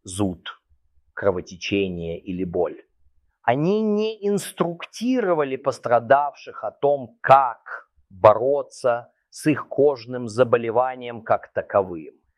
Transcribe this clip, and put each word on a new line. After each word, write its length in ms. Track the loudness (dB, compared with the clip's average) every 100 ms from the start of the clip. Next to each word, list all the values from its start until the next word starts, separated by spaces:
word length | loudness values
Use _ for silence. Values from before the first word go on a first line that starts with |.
зуд, 580 | -14 -4 -4 -4 -14 -20 _ _ _ _ _
кровотечение 1040 | -4 -2 -2 -8 -12 -4 -2 -2 -6 -8 -10
или 240 | -8 -6
боль. 400 | -4 -2 -4 -6 _ _ _ _ _ _
Они 400 | -2 0 0 0
не 460 | 0 0 -2 -4 -2
инструктировали 1300 | -2 -4 -4 -4 -6 -14 -8 -2 -2 0 0 -2 -2
пострадавших 1080 | -4 -4 0 0 4 2 2 -8 -18 -12
о 80 | -12
том, 460 | -2 0 0 -4 _
как 680 | 4 6 4 -6 -14 -18 _ _ _
бороться 1000 | 6 6 8 2 0 -4 -2 0 0 -4 _ _
с 180 | -4 -2
их 200 | -2 -2
кожным 600 | 2 2 2 -8 -8 -6
заболеванием 960 | 0 2 2 2 0 -2 -4 -12 -10
как 300 | -2 -2 -2
таковым. 600 | -8 0 0 0 -6 -14 _ _